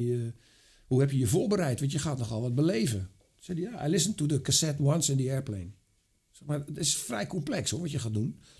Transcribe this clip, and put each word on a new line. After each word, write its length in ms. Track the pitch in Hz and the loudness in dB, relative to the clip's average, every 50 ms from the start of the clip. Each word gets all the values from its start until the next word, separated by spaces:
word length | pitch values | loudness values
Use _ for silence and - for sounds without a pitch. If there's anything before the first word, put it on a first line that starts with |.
| 120 | 0
je, 260 | 120 123 120 117 117 117 - _ _ _ _ _ - - _ _ | 0 0 0 -2 -4 -6 -10 _ _ _ _ _ -20 -20 _ _
hoe 140 | - 135 127 | 2 4 4
heb 100 | 139 139 | 4 4
je 80 | 135 131 | 4 2
je 80 | 131 | 2
voorbereid? 540 | 101 143 190 - 208 208 196 170 139 120 - | 4 4 2 2 2 2 2 2 0 0 0
Want 120 | 139 139 147 | 0 -2 -2
je 60 | 151 | -2
gaat 200 | - 160 139 131 | -2 -2 -2 -2
nogal 220 | 117 107 113 110 | -2 -4 -2 -2
wat 140 | 120 123 120 | -2 0 2
beleven." 560 | 135 151 165 196 226 220 135 110 98 95 - - _ _ _ _ _ | 2 2 2 2 2 0 0 0 -2 -4 -6 -10 _ _ _ _ _
Zei 220 | - - 180 160 180 | -12 -8 -6 -6 -6
hij, 80 | 233 - | -6 -6
"Ja, 140 | - - | -4 -2
I 20 | 151 | 0
listened 260 | 175 190 156 208 214 | 2 2 2 2 0
to 100 | - 151 | 0 0
the 140 | 147 156 131 | 0 0 0
cassette 420 | - - 131 - 165 156 139 143 143 | 2 2 2 2 2 2 0 2 2
once 300 | 139 156 170 - - 139 | 2 4 4 2 2 2
in 60 | 135 | 0
the 120 | 131 131 | 0 0
airplane." 400 | 135 131 - - 104 95 87 95 104 - _ _ _ _ _ _ _ _ _ _ | -2 -2 -4 -4 -6 -8 -8 -10 -14 -18 _ _ _ _ _ _ _ _ _ _
Zeg 180 | - - - 143 | -20 -12 -8 -6
maar, 100 | 147 151 147 | -4 -4 -6
het 120 | - 147 - | -6 -6 -2
is 180 | 170 143 - | 0 0 0
vrij 300 | - - - 240 208 - | 0 -2 -4 -4 -4 -4
complex 440 | 139 - 185 143 320 247 165 - - | -4 -4 -4 -4 -2 -2 -2 -2 -2
hoor, 100 | - 156 | -2 -2
wat 100 | 175 156 | -2 -4
je 80 | 139 127 | -4 -4
gaat 160 | 110 110 107 | -2 -2 0
doen. 240 | 104 113 170 - - - - - | 0 0 -2 -4 -8 -14 -20 -20